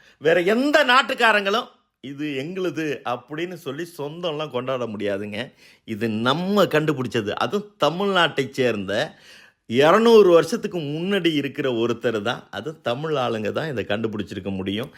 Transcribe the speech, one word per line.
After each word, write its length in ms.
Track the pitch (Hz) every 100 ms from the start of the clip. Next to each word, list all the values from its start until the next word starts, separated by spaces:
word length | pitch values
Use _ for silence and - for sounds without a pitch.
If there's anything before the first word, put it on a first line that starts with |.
| _ _
வேற 220 | 147 175
எந்த 440 | 175 226 294 302
நாட்டுக்காரங்களும் 840 | 262 254 254 262 233 208 196 220 - _ _ _
"இது 360 | 131 139 151 135
எங்களுது" 640 | 151 190 175 147 156 131
அப்படின்னு 500 | 120 120 - 151 175
சொல்லி 340 | 175 135 139 170 -
சொந்தம்லாம் 520 | 143 165 175 151 151
கொண்டாட 360 | 123 127 131 117
முடியாதுங்க. 680 | 104 101 98 104 104 135 _ - _
இது 240 | - 107 113
நம்ம 560 | 107 120 151 185 208
கண்டுபிடிச்சது. 680 | 170 151 156 131 123 120 101
அதுவும் 460 | - 131 202 208 -
தமிழ்நாட்டை 680 | 147 175 202 185 160 - 131
சேர்ந்த 640 | - 123 104 95 107 156 - - - - _ -
இருநூறு 640 | 117 151 202 233 226 180
வருஷத்துக்கு 480 | 170 160 226 - 175
முன்னாடி 560 | 143 151 185 202 165
இருக்கிற 380 | 147 135 139 135
ஒருத்தர் 500 | 117 117 117 123 110
தான், 240 | 107 131 -
அது 300 | 101 127 160
தமிழ் 360 | 117 123 160 147
ஆளுங்க 360 | 120 113 101
தான் 180 | 107 156
இதை 140 | 113
கண்டுபிடிச்சிருக்க 680 | 95 104 110 104 95 98 98
முடியும். 440 | 95 95 104 123